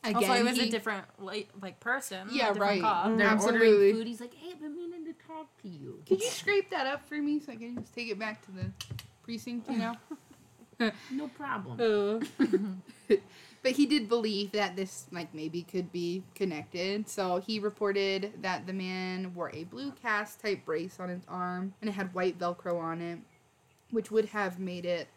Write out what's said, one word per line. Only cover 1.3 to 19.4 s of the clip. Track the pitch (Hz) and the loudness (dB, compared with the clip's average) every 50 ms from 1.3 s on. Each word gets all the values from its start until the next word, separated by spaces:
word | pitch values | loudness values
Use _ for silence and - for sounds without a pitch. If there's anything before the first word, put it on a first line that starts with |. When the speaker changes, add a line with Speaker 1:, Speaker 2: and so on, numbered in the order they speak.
| 190 214 196 - - 202 196 | -6 -6 -8 -8 -12 -12 -12
Speaker 2:
like, | 185 175 _ | -12 -12 _
person, | - 226 247 277 269 - 196 185 190 208 | -2 -2 -2 -2 -2 -6 -10 -10 -10 -6
a | |
Speaker 1:
Yeah, | 240 277 240 220 | 0 2 2 2
Speaker 2:
different | 202 202 | 4 4
Speaker 1:
right. | 202 202 208 190 | 4 4 4 4
Speaker 2:
cop. | 175 220 202 175 185 214 226 220 | 4 2 2 4 2 2 4 6
Speaker 3:
They're | 202 208 | 6 6
Speaker 1:
Absolutely. | 220 214 202 233 233 226 226 226 | 6 6 4 4 6 8 10 10
Speaker 3:
ordering | 214 202 202 196 214 | 10 10 10 8 6
food. | 226 226 233 | 4 0 -4
He's | 233 220 | -6 -8
like, | 240 240 - | -10 -12 -14
"Hey, | 277 311 349 | -14 -14 -14
I've | 359 302 | -12 -10
been | 302 302 294 339 | -10 -10 -8 -8
meaning | 349 339 349 349 320 | -8 -8 -10 -10 -10
to | 320 320 | -12 -12
talk | _ - - 320 311 311 - _ _ - | _ -16 -16 -14 -14 -14 -14 _ _ -14
to | 208 | -14
you." | 175 147 135 127 120 - - | -12 -12 -12 -12 -12 -14 2
Speaker 1:
Could | - 381 381 | 2 2 4
you | 427 494 | 4 -2
scrape | - - - - 403 403 392 - | -2 -2 0 2 4 4 2 2
that | 381 330 269 | -2 0 0
up | 269 277 285 - - | 0 -2 -2 -6 -6
for | 302 | -4
me | 302 294 294 294 302 | -2 0 2 0 0
so | 294 - 240 | -2 -4 -12
I | |
can | 220 233 233 240 247 | -10 -10 -8 -8 -10
just | 214 - - | -10 -10 -8
take | - 240 226 | -8 -4 -4
it | 208 196 | -4 -4
back | 220 220 214 220 - | -4 -6 -6 -8 -14
to | - | -16
the | 190 185 185 190 196 - - - - - - - - _ _ | -8 -6 -6 -6 -6 -10 -12 -12 -12 -12 -12 -16 -20 _ _
precinct, | - 233 220 - 247 240 240 226 - | -8 -8 -8 -6 -6 -8 -8 -6 -4
you | 262 226 | -4 -2
know? | 226 226 233 226 - - 311 - - - - _ - - - _ - _ - _ | -2 -4 -4 -8 -10 -14 -16 -16 -16 -20 -20 _ -20 -20 -20 _ -20 _ -4 _
<laughs> | 240 220 214 - - - | 0 0 0 -4 -12 -8
Speaker 3:
No | 262 269 302 269 | -6 -6 -6 -8
problem. | - - 294 277 254 220 190 - 123 226 | -10 -10 -6 -4 -4 -4 -4 -8 -4 0
Speaker 1:
Uh, | 240 226 214 208 202 202 214 226 - - - - 285 - 202 190 202 208 185 185 - - - - - - | 2 4 4 4 4 2 2 0 -2 -4 2 2 2 4 4 2 2 0 -6 -8 -12 -18 -20 -20 2 4
<laughs> | 359 392 - - - - - - - - - | 4 4 4 -4 -20 -20 -20 -20 -20 -2 0
but | 262 | 0
he | 254 269 294 | 4 4 6
did | 247 294 294 226 202 | 6 6 2 4 4
believe | 233 240 220 220 208 196 208 196 | 2 2 2 2 0 0 -2 0
that | 196 208 202 185 180 | 0 0 0 0 0
this, | 185 196 190 - - - - | -2 -4 -4 -4 -12 -14 -12
like, | - 175 165 151 - | -10 -10 -10 -8 -8
maybe | 156 156 160 160 175 170 | -8 -8 -4 -6 -6 -8
could | - - 185 180 175 | -4 -4 -4 -4 -2
be | - 180 175 175 175 190 185 - - | -4 -4 -4 -2 -4 -4 -6 -10 -6
connected. | - 202 190 160 151 - - - 180 185 190 202 208 214 - | -4 -2 -2 -2 -4 -8 -8 -6 -4 -2 -2 -2 -4 -4 -6
So | - - 196 180 180 180 190 - | -4 -2 0 0 0 -2 -2 -2
he | 220 214 | -4 -2
reported | 196 214 202 - 214 202 196 202 196 196 190 190 190 202 - - | -2 -4 -2 0 0 2 2 2 2 2 0 0 -2 -6 -8 -6
that | - 185 180 - 156 185 | -4 -2 -2 -2 -4 -6
the | 190 | -6
man | 190 185 185 185 185 185 185 185 185 190 185 180 | -4 -4 -4 -4 -4 -4 -4 -4 -4 -6 -6 -6
wore | 175 | -6